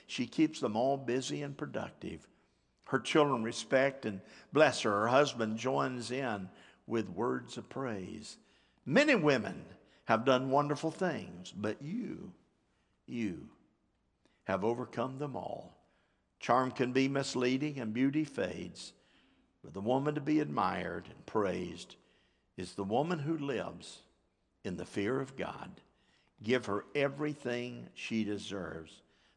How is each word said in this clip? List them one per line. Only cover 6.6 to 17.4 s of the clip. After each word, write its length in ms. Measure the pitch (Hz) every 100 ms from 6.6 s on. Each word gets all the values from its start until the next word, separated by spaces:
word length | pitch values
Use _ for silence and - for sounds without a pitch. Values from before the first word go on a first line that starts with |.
| - _ -
with 220 | 113 104
words 480 | - 123 127 120 123
of 140 | 113
praise. 640 | 135 135 104 90 90 - - _ _ _ _
Many 300 | 120 190 302
women 500 | 233 147 131 98 - - - - _
have 220 | - 113 131
done 240 | 127 135
wonderful 400 | 139 147 147 160
things, 600 | - 185 123 95 87 92
but 300 | 92 107 -
you, 540 | 143 233 214 90 87 - _ _ _ _ _ _ -
you 420 | 120 104 78 - - _ _ _ _ _ _ _ _
have 200 | - 95
overcome 520 | 107 120 123 120 127 131
them 160 | 147
all." 440 | 90 - - - - _ _ _ _ _ _
Charm 320 | - 123 127
can 200 | - 123
be 160 | 131 135
misleading 720 | 139 135 127